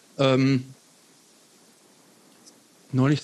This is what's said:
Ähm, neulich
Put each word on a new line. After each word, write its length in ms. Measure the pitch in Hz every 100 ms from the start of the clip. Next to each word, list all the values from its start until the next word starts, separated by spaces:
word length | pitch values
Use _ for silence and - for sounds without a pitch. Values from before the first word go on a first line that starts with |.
| _ -
Ähm, 480 | 135 131 135 131 131 - _ _ _ _ _ _ _ _ _ _ _ _ _ _ - _ - - _ _ _
neulich 300 | 127 135 143